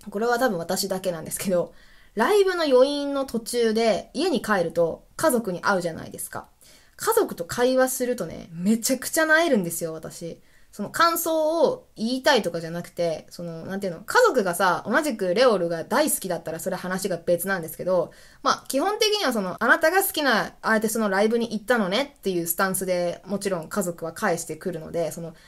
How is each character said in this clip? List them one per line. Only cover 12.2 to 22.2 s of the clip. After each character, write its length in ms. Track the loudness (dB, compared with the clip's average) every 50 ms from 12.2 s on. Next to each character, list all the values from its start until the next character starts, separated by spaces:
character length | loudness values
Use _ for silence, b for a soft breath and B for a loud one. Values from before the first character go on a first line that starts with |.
| 2
た 120 | 4 2
い 80 | 4 2
と 80 | 0
か 100 | -4 -6
じ 60 | -8 -8
ゃ 40 |
な 120 | -8 -8 -10
く 60 | -10
て、 360 | -6 -4 -2 -2 -2 -4 -8 -16
そ 120 | -14 -12
の、 240 | -10 -10 -10 -10 -10
な 120 | -8 -8 -6
ん 20 |
て 80 | -6 -6
い 20 |
う 40 | -6
の、 80 | -8
家 260 | -8 2 4 6 6 6
族 160 | 4 4 0
が 100 | 0 0
さ、 300 | 2 2 2 2 0 0
同 160 | 0 0 2
じ 160 | 2 0 -2 -2
く 160 | -2 0 2
レ 120 | 4 6
オ 120 | 6 4 4
ル 120 | 2 0
が 140 | -2 -4 -4
大 280 | -2 0 2 2 2
好 60 | 0 -4
き 120 | -4 -6
だ 60 | -6 -6
っ 60 | -6
た 80 | -8
ら 80 | -10 -6
そ 100 | -6 -6
れ 60 | -6
話 340 | -4 -4 -4 -4 -4 -2 -4
が 80 | -4 -4
別 300 | 0 0 0 0 2 -2
な 100 | -4 -4
ん 60 | -4
で 60 | -8
す 80 | -10 -8
け 80 | -2
ど、 260 | 0 2 2 0 -2 B B B B B B 0
ま 200 | 0 0 0 -2
あ、 20 | -4
基 120 | -2 0
本 200 | 0 0 0 2
的 180 | 2 2 2 2
に 80 | 0
は 80 | 0 0
そ 80 | 0
の、 140 | -2 -4 -4 -2 4
「あ 40 | 4
な 120 | 4 6
た 100 | 4 2
が 140 | 4 4 0
好 100 | 0 -2
き 80 | -2
な 320 | 0 2 2 2 0 -2 -6 -6
ア 120 | -2 0 2
ー 60 | 2
テ 80 | 2 0
ィ 20 |
ス 40 | 0
ト 60 | 0
の 100 | 0 0
ラ 140 | 2 2 2
イ 60 | 4
ブ 100 | 2 0
に 100 | -2 -2 -4
行 100 | -6 -2
っ 20 |
た 140 | 0 2 2
の 100 | 2 0
ね」 260 | 0 -2 -2 -2 -6
っ 20 | _